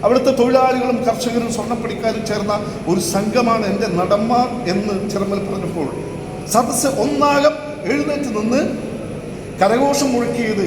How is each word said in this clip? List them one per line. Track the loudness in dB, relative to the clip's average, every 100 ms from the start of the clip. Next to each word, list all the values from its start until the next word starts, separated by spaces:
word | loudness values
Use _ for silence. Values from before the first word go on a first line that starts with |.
| 6
അവിടുത്തെ | 4 4 4
തൊഴിലാളികളും | 4 6 4 2 0 0 0
കർഷകരും | 0 -2 -2 -2 -4
സ്വർണ്ണപ്പണിക്കാരും | -4 -4 -4 -2 -2 -2 -4
ചേർന്ന | -2 0 -2 -2 -6 0
ഒരു | 0 0
സംഘമാണ് | 0 2 2 2 2 0
എൻ്റെ | 0 0 0
നടന്മാർ | 2 2 4 2 2 -2 -2
എന്ന് | -2 0 -2 -2
ചെറുമൽ | -2 -2 -2 -4
പറഞ്ഞപ്പോൾ | -4 -4 -4 -4 -6 -8 -8 -10 -10 -2
സദസ്സ് | 0 0 0 0 0 0
ഒന്നാകം | 2 2 4 2 2 -8 -8 -2
എഴുന്നേറ്റ് | -2 0 -2 -2 -2
നിന്ന് | 0 0 0 -4 -8 -8 -8 -10 -10 -12 -12 0
കരഘോഷം | 2 4 2 2 2 2
മുഴക്കിയത് | 0 0 0 0